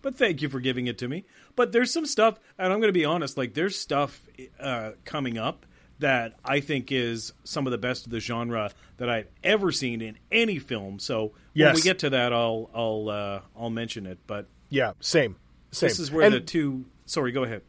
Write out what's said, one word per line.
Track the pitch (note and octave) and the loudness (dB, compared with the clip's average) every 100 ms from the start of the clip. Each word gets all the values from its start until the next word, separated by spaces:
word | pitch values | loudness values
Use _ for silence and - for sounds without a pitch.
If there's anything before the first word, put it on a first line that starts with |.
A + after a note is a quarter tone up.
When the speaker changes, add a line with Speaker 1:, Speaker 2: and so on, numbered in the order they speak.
Speaker 1:
But | C4+ | -6
thank | C4 A3+ D3 | 0 2 2
you | D3 | -2
for | C3 | -2
giving | C3 B2+ B2 | 0 0 -2
it | A#2 | -4
to | B2 | -6
me. | D#3+ - - - - | -8 -10 -20 -6 0
But | A#3+ | 4
there's | A#3 B3 | 4 2
some | E4+ D#4 | 0 0
stuff, | - A3 - _ - | 4 2 2 _ -4
and | F#3 | 0
I'm | G3+ | 2
gonna | A3 | 4
be | F#3 | 4
honest, | D3+ E3+ C#3+ - | 2 0 -2 -4
like, | B2 | -4
there's | C#3+ F#3+ F#3 | -2 -2 -2
stuff, | - C#3+ C#3+ - - - C3 - | -2 0 -2 -6 -20 -20 -20 -10
uh, | C3+ A#2+ A2 G#2 | -6 -4 -6 -12
coming | - D3+ C3 A2+ | -10 -6 -4 -4
up | A#2+ - - - - - | -4 -6 -20 -20 -20 -4
that | C#3+ B2+ A2+ - | 0 0 -2 -8
I | B2+ C#3+ | -2 -2
think | C#3+ C#3+ B2+ | 0 -4 -2
is | C3 A#2+ A2+ - - | -2 0 -4 -8 -10
some | - D#3 C3 | -8 -4 -2
of | |
the | A#2+ | -2
best | B2 B2 A#2+ | -4 -6 -6
of | |
the | A2+ | -8
genre | G#2+ A#2 A#2 A#2 G#2 - - - | -4 -4 -4 -4 -4 -8 -20 -6
that | B2 | -2
I've | A2+ G#2 - | -2 -4 -4
ever | F3 G#3+ F#3+ | 2 2 2
seen | - C3 A#2 | 0 -2 -4
in | A2 A2 _ | -8 -14 _
any | A3+ A3+ E3+ | 0 2 -2
film. | - A#2 G2 G2+ | -4 -6 -6 -10
So | - A#2 | -4 -2
when | G#2+ - _ | -2 -8 _
we | D3+ D3+ D#3+ | 6 8 8
Speaker 2:
Yes. | |
Speaker 1:
get | F3 F#3 | 4 2
to | D3 | 0
that, | C3 B2 | 2 2
I'll, | A#2+ A#2 A2+ A2+ | 2 2 -2 -6
I'll, | A#2 A2+ A2 G#2+ | -2 -2 0 -2
uh, | G#2 G2+ G2 - - | -4 -4 -6 -10 -8
I'll | A#2 | -6
mention | A2+ A#2 A2+ F#2 | -6 -6 -8 -10
it. | F2+ - | -14 -10
But | G#2 F#2+ _ _ | -12 -12 _ _
Speaker 2:
Yeah, | C3+ A#2+ - | 0 0 -2
same. | - E3 A#2+ F#2 _ - _ | 2 2 2 -4 _ -20 _
Same. | - D3 | 0 0
Speaker 1:
this | - | 2
is | D3 | 0
where | D#3 G#3 | 6 6
Speaker 2:
And | |
Speaker 1:
the | G#3 | 6
two, | - E3+ C#3+ C3 B2+ _ - | 0 0 0 -4 -10 _ -6
sorry, | E3+ B2+ | -2 0
go | C3 | 0
ahead. | A#2+ G#2+ | -2 -6